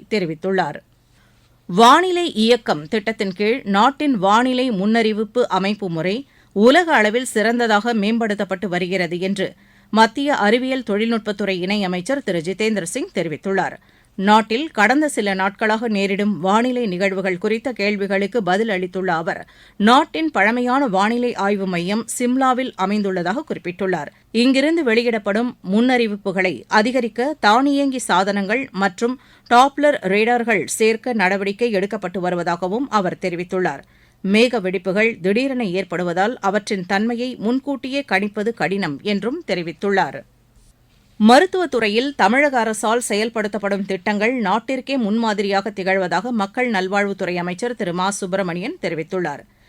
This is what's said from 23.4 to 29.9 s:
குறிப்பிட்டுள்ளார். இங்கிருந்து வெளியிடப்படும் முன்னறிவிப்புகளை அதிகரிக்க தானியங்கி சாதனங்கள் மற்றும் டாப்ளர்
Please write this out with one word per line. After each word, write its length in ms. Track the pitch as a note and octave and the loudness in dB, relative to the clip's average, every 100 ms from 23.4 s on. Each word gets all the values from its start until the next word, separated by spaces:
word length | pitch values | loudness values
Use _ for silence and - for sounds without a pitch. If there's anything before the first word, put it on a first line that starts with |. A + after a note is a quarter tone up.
குறிப்பிட்டுள்ளார். 680 | D4+ A3+ F3 F3 F#3+ F3 C#3+ - _ | -6 -8 -8 -4 -2 -2 -6 -14 _
இங்கிருந்து 480 | A3 B3 C4+ C#4+ E4 | 0 2 4 2 2
வெளியிடப்படும் 680 | C4 A3 A#3+ A3+ G#3 G3+ B3 - F3+ | 2 2 2 -2 -2 -2 -2 -6 -2
முன்னறிவிப்புகளை 880 | G3+ B3 B3+ A3+ G3+ G3+ F#3 F#3 B2 - | 2 4 2 0 -4 -4 0 -2 -2 0
அதிகரிக்க 640 | G#3+ A3 B3+ A#3 - C4 - | 2 2 0 -2 -2 -4 0
தானியங்கி 640 | G#3+ A3 C#4 C#4 C#4 B3+ | 4 4 4 2 0 -2
சாதனங்கள் 640 | - F3+ G3 G3+ F#3+ A#3+ C4+ | 0 0 2 0 -2 -4 -4
மற்றும் 440 | F#3 G3 F#3 A#3 B3+ _ _ - | -2 -2 0 -4 -4 _ _ 4
டாப்ளர் 480 | A#3+ C4+ C#4+ D4 | 6 6 4 2